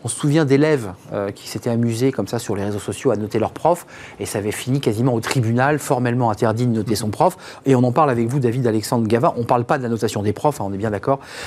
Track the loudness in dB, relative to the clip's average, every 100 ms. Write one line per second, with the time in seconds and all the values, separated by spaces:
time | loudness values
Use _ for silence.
0 | -8 -4 0 2 4 4 4 2 -2 -12
1 | -8 -6 -4 -6 -10 -8 -2 0 0 2
2 | 0 0 -4 -4 -4 -4 -4 -4 -6 -4
3 | 0 0 -2 -2 -2 -2 0 0 -4 -20
4 | -18 -12 -6 -4 -4 -4 -2 -2 0 0
5 | 0 0 -2 0 0 2 2 0 0 0
6 | 0 0 0 2 0 2 0 0 0 -2
7 | -2 2 2 0 -10 -4 2 4 4 4
8 | 4 4 0 2 0 2 2 0 0 0
9 | 2 4 2 2 2 2 2 0 0 -2
10 | -2 -2 -2 0 0 0 -4 -4 -2 -2
11 | 0 -2 -4 -14